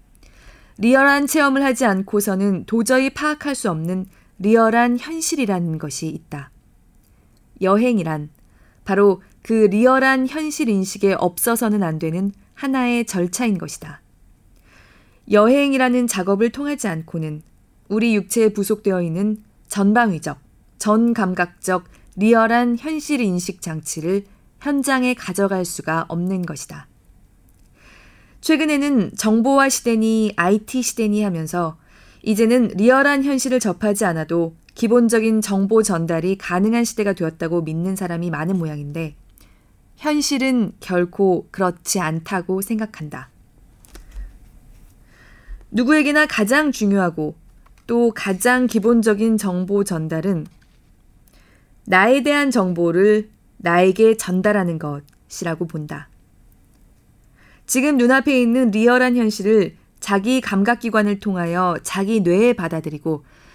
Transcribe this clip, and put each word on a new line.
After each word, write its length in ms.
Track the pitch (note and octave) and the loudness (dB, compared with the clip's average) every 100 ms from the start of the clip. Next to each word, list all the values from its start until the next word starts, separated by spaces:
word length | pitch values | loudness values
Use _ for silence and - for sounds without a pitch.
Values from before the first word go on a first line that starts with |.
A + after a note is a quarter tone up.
| _ _ - - - - _ - | _ _ -20 -20 -20 -20 _ -2
리얼한 480 | A3+ C4+ C#4 C#4+ C#4+ | 2 4 4 2 0
체험을 360 | D#4+ C#4 C4+ | 0 2 2
하지 220 | C#4 B3 | 0 0
않고서는 800 | B3 F#3+ G3 G#3 G3+ F#3+ G3+ F3+ | 0 0 -2 -2 -2 0 0 -2
도저히 460 | - A#3 A3 C4 C4+ | -2 -2 2 2 0
파악할 440 | - D4+ D4+ D4 | -2 -4 -4 -6
수 160 | C4+ G3+ | -4 -4
없는 360 | D#3+ D#3+ F#3 F#3 _ _ - | -4 -4 -6 -8 _ _ -6
리얼한 600 | G3 A3+ A3+ A#3 A#3+ B3 | 2 4 4 4 2 0
현실이라는 800 | D4 E4 D#4+ D#4 A3 F#3 E3+ D#3+ | -6 -8 -4 -2 -2 -2 -4 -6
것이 300 | D3+ - D#3+ | -8 -8 -10
있다. 420 | D#3 - D3 C#3 _ _ _ _ _ _ _ _ _ _ - | -10 -12 -14 -14 _ _ _ _ _ _ _ _ _ _ -4
여행이란 680 | F#3 G3+ B3 A3 E3 D#3 D3 - _ _ _ _ | 0 2 2 0 -2 -6 -8 -16 _ _ _ _
바로 380 | - G3 G3+ F#3 - _ | -2 4 4 2 -4 _
그 100 | - | -2
리얼한 760 | A3+ G#3+ G3+ B3+ C4 C4 C4 C4 | 4 4 6 4 4 4 2 -2
현실 400 | D4 D#4 D4 B3+ | -4 -6 -4 -2
인식에 460 | G3 F#3+ G3 G3 | 0 -2 -2 0
없어서는 680 | F#3+ F3+ - A#3+ A#3 A3+ G#3 | 0 -2 -2 -2 0 0 0
안 160 | F3 D#3+ | -2 -4
되는 340 | D#3+ E3 G3 - _ | -4 -4 -4 -6 _
하나의 520 | - C#4 C4 B3 A#3+ A#3 | -10 -4 -2 0 0 -2
절차인 520 | F#3+ F3 F3+ A#3+ F#3 | -2 -4 -2 -2 -2
것이다. 420 | D#3+ - D#3 - _ _ _ _ _ _ _ _ _ _ _ _ - | -6 -12 -16 -18 _ _ _ _ _ _ _ _ _ _ _ _ 0
여행이라는 760 | G#3 G#3+ C#4 C#4+ C4+ B3+ B3 A#3+ | 4 6 4 4 2 2 2 0
작업을 440 | G3+ F3+ G3+ A#3 | -2 -2 0 0
통하지 380 | C4 C#4+ D4 G#3 | -2 -6 -4 -4
않고는 540 | D#3+ D#3+ E3 D#3 D3+ - _ _ _ - | -6 -8 -8 -8 -8 -14 _ _ _ -6
우리 260 | G#3+ A#3 | -2 2
육체에 360 | G#3+ F3+ A#3 A3 | 0 0 0 2
부속되어 520 | G#3 G3 G#3+ G3+ F#3 | 0 -2 -2 0 -2
있는 400 | E3+ E3 G#3 G#3+ - _ _ | -2 -2 -2 -4 -10 _ _
전방위적, 720 | G#3 G3 A3+ A3+ D#3+ D3+ C#3+ _ _ _ - | 0 2 4 2 -2 -6 -12 _ _ _ -6
전감각적, 1080 | G#3 A3 A#3 A3+ F#3 F#3 E3+ - - F#3 F3 - - - | 0 2 2 0 -2 -2 -4 -6 -4 -4 -6 -20 -18 -2
리얼한 600 | G#3+ A#3 A3+ A#3 A#3+ A#3 | 2 4 4 2 2 -2
현실 420 | D4+ D#4 D4 D4 | -4 -8 -4 -2
인식 420 | G#3 F3+ F3 F3 | 0 -2 -4 -8
장치를 640 | E3+ D#3 - - E3 G3 G3+ _ _ _ | -10 -10 -10 -8 -4 -4 -6 _ _ _
현장에 540 | C#4+ C#4 C4+ C4 B3 | -4 -2 0 0 0
가져갈 500 | B3 - F3+ G3 F#3+ | -2 -6 -2 -2 -2
수가 400 | F3+ - D#3+ E3 D#3+ | -4 -6 -6 -4 -4
없는 340 | E3 F3+ F#3+ | -4 -4 -4
것이다. 440 | F3 D3 - D3+ - _ _ _ _ _ _ _ _ _ - - - _ _ _ | -6 -10 -14 -18 -20 _ _ _ _ _ _ _ _ _ -20 -20 -20 _ _ _
최근에는 720 | - D#4 D#4 D4 C#4+ C4+ F3 - | 0 2 2 0 2 0 0 -2
정보화 520 | G#3+ A3 A#3 C#4 C4+ | 0 2 4 4 2
시대니 680 | - A#3+ A3+ A3 A3 G#3+ - | 0 -2 0 0 0 -2 -2
아이티 460 | F3 G#3 G#3 B3+ | 0 0 0 -6
시대니 400 | A#3 - G#3+ G#3 | -4 -2 -2 0
하면서 560 | G#3 E3+ D#3+ F3 E3 D#3+ _ - - _ | -2 -4 -4 -4 -4 -6 _ -20 -20 _
이제는 500 | - G#3+ A3+ B3 A3+ F#3 | -2 2 4 4 2 2
리얼한 480 | A3+ C4 C#4 C#4+ | 4 6 4 2
현실을 360 | C4+ C4+ B3+ B3 | 0 -2 0 0
접하지 440 | G#3+ F3 G#3+ G3+ | -2 -2 -2 0
않아도 520 | G3+ E3 D#3 E3+ E3 E3 _ | -2 -2 -2 -2 -2 -6 _
기본적인 640 | - A3+ A#3+ A#3 A3+ A3 A3 | -4 2 4 4 2 2 0
정보 420 | G#3 G3 G3 A3+ | 0 -2 2 2
전달이 560 | G#3+ E3+ E3 E3 F3 G3 | 2 0 -2 -2 -2 -4
가능한 460 | - F3+ G#3 A#3 | -4 -2 0 0
시대가 280 | A#3 - G3+ | -2 -2 -4
되었다고 500 | F#3+ E3 E3 E3 E3+ | -2 -4 -4 -4 -4
믿는 340 | D#3 D#3+ F#3 F#3+ | -4 -4 -4 -4
사람이 340 | F#3 E3+ F3 | -6 -6 -6
많은 280 | D3 D#3+ F#3+ | -4 -2 -2
모양인데 580 | D#3+ D3+ C#3+ D#3 D#3+ - _ _ _ _ _ _ _ _ | -4 -8 -10 -8 -10 -12 _ _ _ _ _ _ _ _
현실은 760 | D4+ D4+ C#4+ C#4 C4 B3 G3+ - | -4 -2 -2 -2 0 0 -2 -6
결코 680 | - F3+ F3 - G3 E3+ - | -4 -2 -2 0 2 0 -4
그렇지 500 | - F#3 F3 - G3 | -2 -2 -2 -6 -4
않다고 600 | D#3 D#3+ D#3+ F#3+ F3 F#3+ | -2 -4 -4 -6 -4 -4
생각한다. 680 | G3 A3 G#3+ - D3+ C#3+ B2+ _ _ _ _ _ - - - - - - - - - - - _ _ _ - - - - - | -4 -4 -6 -10 -14 -12 -18 _ _ _ _ _ -20 -20 -18 -16 -16 -18 -20 -20 -20 -20 -20 _ _ _ -20 -20 -16 -16 -6
누구에게나 560 | G#3+ B3 D#4 C#4+ D4+ D4+ | -2 2 4 4 2 0
가장 460 | - G#3 C#4 D4+ | 0 0 2 0
중요하고 640 | B3+ G#3 G3 F3+ E3 D3+ D#3 - - _ _ - | 0 0 2 0 -2 -6 -8 -18 -20 _ _ -4
또 260 | A#3 A#3 | 0 0
가장 520 | A3 G3+ F#3 A#3+ B3+ B3 | 0 -4 0 2 2 2
기본적인 720 | A3+ G#3 A#3 A3 G3+ A3+ A3 | 2 2 4 4 2 2 0
정보 460 | G3+ F3+ F#3 G3+ | 0 -4 -2 -2
전달은 600 | G3 E3+ D#3+ D#3+ F3+ E3+ D3+ - _ _ _ _ _ _ _ _ _ _ _ _ | -2 -4 -4 -4 -2 -2 -6 -14 _ _ _ _ _ _ _ _ _ _ _ _
나에 380 | - F#3 G#3+ C#4 | 0 2 4 4
대한 280 | C4+ D4 C#4 | 2 2 2
정보를 800 | A#3+ F#3 E3+ E3+ E3+ G3+ G#3+ G#3+ _ _ - | 0 0 0 0 4 4 2 -2 _ _ -8
나에게 580 | F3 F3 F#3 F#3 A3 A3 | 0 4 4 4 4 4
전달하는 600 | - F#3 G#3 G#3 F3 D#3+ | -2 0 0 0 0 -4
것이라고 880 | D3+ C#3+ D3 _ _ - F3+ D#3+ E3+ | -6 -10 -14 _ _ -10 -8 -6 -6
본다. 420 | D#3+ D3 D3+ - _ _ _ _ _ _ _ _ _ _ _ _ _ _ _ - | -8 -10 -12 -16 _ _ _ _ _ _ _ _ _ _ _ _ _ _ _ -4
지금 300 | C4 C#4+ C#4 | -2 0 2
눈앞에 440 | A#3+ C4 C#4 C4 | 4 4 4 2
있는 300 | A#3+ B3 B3 | 2 2 2
리얼한 460 | G#3 A#3 B3 B3+ B3 | 2 4 4 2 2
현실을 600 | A3 G#3 G3 A3 E3 - _ _ | 0 0 2 2 2 -4 _ _
자기 400 | - G3 G3+ C4 | -2 -2 0 0
감각기관을 800 | - G3 G#3 A#3+ A#3 G#3+ G#3 G3+ | 0 0 0 0 -2 0 0 -2
통하여 560 | G#3 F#3 E3+ F3 F3+ D#3+ | -4 -4 -2 0 -2 -2
자기 380 | - F#3+ G3 A3+ | -6 -4 -2 0
뇌에 340 | F3 F3+ A#3+ | 2 4 4
받아들이고 720 | A#3+ E3 E3 D#3+ D3+ E3 D3+ - _ - | 2 -2 -6 -8 -8 -6 -6 -8 _ -20